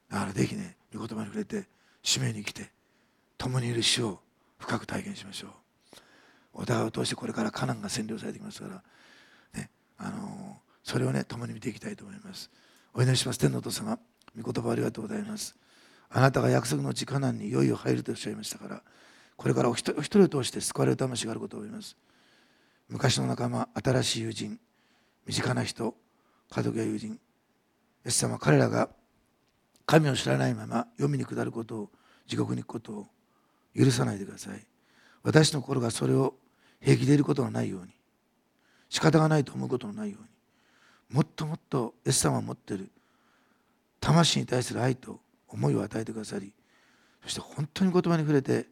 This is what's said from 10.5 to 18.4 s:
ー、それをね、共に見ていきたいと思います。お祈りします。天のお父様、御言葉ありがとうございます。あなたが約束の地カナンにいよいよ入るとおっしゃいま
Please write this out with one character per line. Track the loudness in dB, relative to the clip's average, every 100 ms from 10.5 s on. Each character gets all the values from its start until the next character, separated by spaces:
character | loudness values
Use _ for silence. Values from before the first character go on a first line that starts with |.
| -16 _ _ -6
ー、 |
そ | -2
れ | 0
を |
ね、 | 0
共 | -4 -8 -8
に |
見 | -8
て | -8
い |
き | -8
た | -10
い | -12
と |
思 | -14
い | -16
ま | -16
す。 | -16 -16 _ _ _ _
お | 0
祈 | 2
り | 2
し | 0
ま |
す。 | 2
天 | 2
の | 2
お |
父 | -4
様、 | -6 -4 -6 -8 _ -20 -10
御 | -6
言 | -4
葉 | -2
あ | 0
り |
が | -2
と | -4
う | -6
ご |
ざ | -6
い |
ま | -6 -8
す。 | -10 -12 _ -20 -20 -20 _
あ | 4
な | 4
た | 6
が | 4
約 | 2 2
束 | -2
の | -2
地 | -4 -4
カ | -2
ナ | -2
ン | -2
に | -2
い |
よ | 2
い | 2
よ | 2
入 | 0 0
る |
と | -2
お | -6
っ |
し | -6
ゃ |
い |
ま | -8